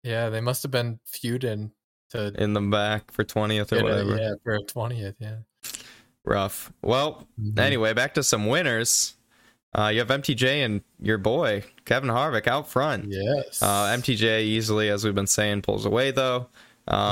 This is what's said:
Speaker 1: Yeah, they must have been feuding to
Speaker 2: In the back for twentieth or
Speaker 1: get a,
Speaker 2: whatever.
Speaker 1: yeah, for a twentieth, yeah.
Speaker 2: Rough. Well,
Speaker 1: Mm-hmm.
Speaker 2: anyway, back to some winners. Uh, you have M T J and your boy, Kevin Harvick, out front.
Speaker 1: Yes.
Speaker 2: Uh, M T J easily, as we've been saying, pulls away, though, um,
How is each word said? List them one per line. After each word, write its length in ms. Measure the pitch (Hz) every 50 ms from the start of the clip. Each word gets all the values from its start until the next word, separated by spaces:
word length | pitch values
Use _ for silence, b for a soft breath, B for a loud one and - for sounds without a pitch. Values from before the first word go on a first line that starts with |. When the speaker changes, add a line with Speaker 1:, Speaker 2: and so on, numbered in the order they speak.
| -
Speaker 1:
Yeah, 260 | 120 113 113 117 113
they 100 | 110 113
must 220 | 117 123 131 -
have 100 | - 139
been 280 | 131 123 120 117 113 117 _
feuding 680 | - - - - 117 120 127 131 120 107 104 107 107 _ _ _ _ _ _ _ _
to 220 | - 117 104 104 101 -
Speaker 2:
In 120 | 104 104 104
the 60 | 104
back 500 | 101 101 104 104 104 104 107 107 - -
for 100 | - - 107
twentieth 480 | - - 110 107 107 107 107 104 -
or 40 | -
Speaker 1:
get 80 | 117 107
a, 40 | 107
Speaker 2:
whatever. 280 | 107 101 101 101 104
Speaker 1:
yeah, 160 | 107 110 107 101 -
for 120 | _ 120 107
a 80 | 104
twentieth, 540 | 101 - - 120 110 117 123 117 104 98 104 _
yeah. 180 | 117 107 110 110 113 _ _ _ B B B B B B B B B B B B _
Speaker 2:
Rough. 480 | - - 101 95 104 - - - - - _
Well, 460 | - - 117 135 143 151 147 - - _ _ -
Speaker 1:
Mm-hmm. 180 | 107 104 107 107
Speaker 2:
anyway, 340 | 120 139 143 120 110 110
back 220 | 110 120 127 143 -
to 80 | 156 135
some 220 | - - 107 104
winners. 680 | 107 131 170 180 139 117 113 120 - - - - - - _ _ b b b b b b b b _ -
Uh, 140 | - 107 107
you 60 | 107 113
have 120 | 120 107
M 120 | 135 143
T 120 | 143 - 131
J 280 | 117 127 127 139 147
and 200 | 135 113 104 101 - _ _ -
your 200 | - 104 110 104
boy, 440 | 95 107 120 160 170 120 104 98 110 - _ - _
Kevin 240 | - 123 127 139 127
Harvick, 380 | 113 123 139 160 131 110 -
out 220 | - 123 143 143 -
front. 360 | - 127 139 156 135 95 98 101
Speaker 1:
Yes. 520 | 98 95 98 110 143 143 - - - -
Speaker 2:
Uh, 220 | - 101 101 101 104 101
M 80 | 117 123
T 120 | 123 - 123
J 280 | 107 110 113 110 110 110
easily, 440 | 107 110 113 110 110 107 107 107 104
as 160 | 101 101 107
we've 100 | 107 98
been 120 | 101 98
saying, 340 | - - - 107 104 104 101
pulls 220 | 95 - 104 104 107
away, 260 | 104 104 117 135 139
though, 380 | 123 135 131 131 127 127 123 - B B B B B B _
um, 100 | - - 98 101 104